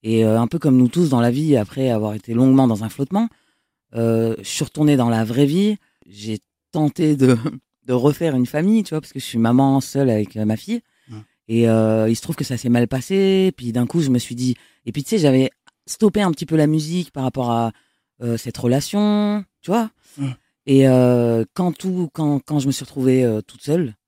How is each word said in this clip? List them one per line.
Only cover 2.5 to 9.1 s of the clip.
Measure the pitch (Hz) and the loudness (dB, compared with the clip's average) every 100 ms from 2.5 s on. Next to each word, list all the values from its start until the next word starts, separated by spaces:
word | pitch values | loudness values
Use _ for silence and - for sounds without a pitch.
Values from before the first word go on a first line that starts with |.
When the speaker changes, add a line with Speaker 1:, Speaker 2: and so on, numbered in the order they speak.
| 135 131 | 4 4
Speaker 1:
dans | 107 | 0
un | 110 | -6
flottement, | - 139 196 233 _ _ _ _ _ _ | -8 -4 -2 -4 _ _ _ _ _ _
euh, | 113 117 113 113 110 | -4 0 0 0 -4
je | 98 | -8
suis | - | -6
retourné | 147 151 151 139 | -6 0 2 4
dans | 120 | 2
la | 113 | 0
vraie | 110 120 143 | -2 2 2
vie, | 170 202 208 _ _ _ | 2 0 -2 _ _ _
j'ai | 101 107 107 _ _ _ | -16 -10 -10 _ _ _
tenté | - 151 - 156 143 | -2 -2 0 0 4
de, | 131 117 | 4 4
<laughs> | 120 135 _ _ - | -2 -10 _ _ -4
de | |
refaire | 123 139 143 165 | 2 2 0 -2
une | 131 123 | 0 -2
famille, | 147 185 226 | -2 0 0
tu | 196 | 0
vois, | 156 | -8
parce | - | -8